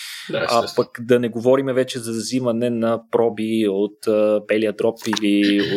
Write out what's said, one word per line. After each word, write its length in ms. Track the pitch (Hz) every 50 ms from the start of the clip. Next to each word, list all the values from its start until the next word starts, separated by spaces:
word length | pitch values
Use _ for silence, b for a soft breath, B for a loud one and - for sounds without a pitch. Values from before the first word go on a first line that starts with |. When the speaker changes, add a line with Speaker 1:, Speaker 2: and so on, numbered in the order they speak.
| B B B B B B
Speaker 1:
Да, 60 | 165
Speaker 2:
А 60 | - -
Speaker 1:
естествено. 300 | - 120 117 107 - -
Speaker 2:
пък 300 | 123 120 - - - 117
да 140 | 120 123 120
не 100 | 120 113
говорим 360 | 113 117 110 127 131 135 139
вече 340 | 135 123 127 127 127 - 127
за 120 | 110 117
взимане 580 | 113 113 110 113 127 131 127 120 113 117 123 123
на 320 | 120 113 113 113 117 113 - -
проби 560 | - 120 117 117 107 110 110 110 113 110 110 101
от, 380 | 95 98 104 101 - - -
а, 340 | 113 107 107 107 107 107 104 104
белия 260 | - 107 110 110 104 101
дроб 220 | - - 113 113 - -
или 540 | 113 107 104 104 101 101 101 104 101 101 101 101 98 98